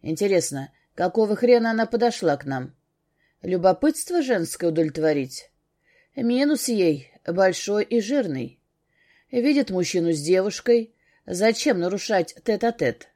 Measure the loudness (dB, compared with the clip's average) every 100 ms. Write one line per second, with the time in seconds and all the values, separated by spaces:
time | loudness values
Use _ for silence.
0 | -6 -4 2 2 0 -8 -12 _ _ -4
1 | -2 0 0 2 4 4 4 -2 -2 0
2 | 0 0 -2 -2 -4 -8 -8 _ _ _
3 | _ _ _ _ -4 2 2 4 0 -2
4 | -4 -2 0 0 -2 -2 -2 0 -2 0
5 | 0 0 -2 -8 -20 _ _ _ _ _
6 | _ -4 -2 2 2 0 0 2 2 2
7 | -4 _ -8 2 2 2 -4 -2 0 0
8 | 0 -2 -2 -4 -8 -12 _ _ _ _
9 | _ _ _ -2 2 2 0 0 0 0
10 | 0 -2 2 2 2 -4 2 2 2 _
11 | _ _ -12 0 0 2 0 0 0 -4
12 | -2 -2 -2 -6 -4 -2 -2 0 -2 -4
13 | -12